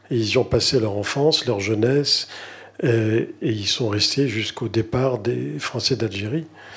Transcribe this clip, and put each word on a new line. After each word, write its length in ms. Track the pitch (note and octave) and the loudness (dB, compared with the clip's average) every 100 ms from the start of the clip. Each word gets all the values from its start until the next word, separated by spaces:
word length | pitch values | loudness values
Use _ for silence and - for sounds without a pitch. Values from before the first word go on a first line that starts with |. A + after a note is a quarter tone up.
| - | -4
Et 60 | B2 | -2
ils 140 | G#2+ | 2
y 60 | B2+ | 2
ont 60 | |
passé 360 | - A#2+ - C3 | 2 2 2 2
leur 160 | G#2+ G2+ | 2 -2
enfance, 480 | G2 C#3 D3+ - B2 | -2 2 2 2 0
leur 140 | G2+ | 0
jeunesse, 680 | G2 G#2+ A#2 C#3+ C#3 - - - - - - - | 0 2 4 4 2 0 -2 -12 -16 -18 -20 -2
euh, 420 | D3 A2+ A2 A2+ - - | 2 2 4 2 0 -4
et 100 | C#3 | -2
ils 160 | G#2+ G2 | -2 -2
sont 200 | - A2+ | -2 0
restés 400 | G2+ G2 C3+ C#3 | 2 0 2 0
jusqu'au 400 | G#2+ G#2 - A2+ | 0 -6 -6 -2
départ 500 | A2+ G#2+ B2 C3+ B2 | -2 0 0 0 0
des 400 | A2 B2 C#3 D3 | -2 -2 -4 -6
Français 360 | - B2 - A#2+ | -6 -2 -2 0
d'Algérie, 500 | A2 G2 G#2 D#3+ D#3 - - | -2 -2 -4 -4 -6 -16 -20